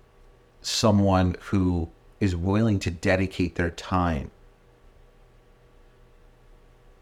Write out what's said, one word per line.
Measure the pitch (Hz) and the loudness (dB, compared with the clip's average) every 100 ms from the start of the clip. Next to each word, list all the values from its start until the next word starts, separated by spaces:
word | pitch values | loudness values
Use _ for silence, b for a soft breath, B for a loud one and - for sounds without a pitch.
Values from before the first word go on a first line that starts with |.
| _ _ - - _ _ | _ _ -20 -20 _ _
someone | - - 113 101 98 92 92 85 | -8 0 2 4 4 4 2 -2
who | - 101 90 87 80 - - - | -2 0 0 0 -4 -10 -20 -4
is | 101 | -2
willing | 87 90 104 113 98 | -2 0 0 2 0
to | 90 | -2
dedicate | 85 98 92 92 - 90 - | -4 0 0 0 -2 -4 -2
their | 85 | -4
time, | - - 92 87 76 85 - - _ _ _ - - - _ - - _ _ - - - _ - - - - - - - - - - | -6 -4 -2 0 -2 -6 -14 -20 _ _ _ -20 -20 -20 _ -20 -20 _ _ -20 -20 -20 _ -20 -20 -20 -20 -20 -20 -20 -20 -20 -6